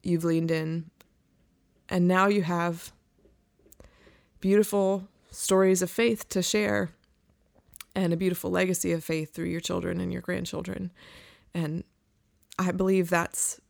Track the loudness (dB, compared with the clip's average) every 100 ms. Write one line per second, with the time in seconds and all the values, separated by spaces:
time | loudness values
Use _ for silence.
0 | 0 0 2 0 2 -2 -2 -6 -8 _
1 | -20 _ _ _ _ _ _ _ -4 2
2 | 4 6 4 4 2 0 -2 -4 -12 _
3 | _ _ _ _ _ _ _ _ -20 _
4 | -20 _ _ _ 4 4 4 2 2 0
5 | -4 _ _ -10 2 4 6 4 0 0
6 | 0 0 -4 -4 0 0 0 -2 -2 -8
7 | _ _ _ _ _ _ _ -20 -10 -2
8 | 0 0 0 -2 -2 0 0 0 -2 -2
9 | -2 -6 -6 -8 -6 -6 -4 -6 -4 -4
10 | -4 -6 -6 -6 -6 -8 -8 -8 -10 _
11 | -20 -20 -20 _ _ -6 -4 -6 -10 _
12 | _ _ _ _ _ -4 -2 0 2 2
13 | 2 0 0 -4 -6 -6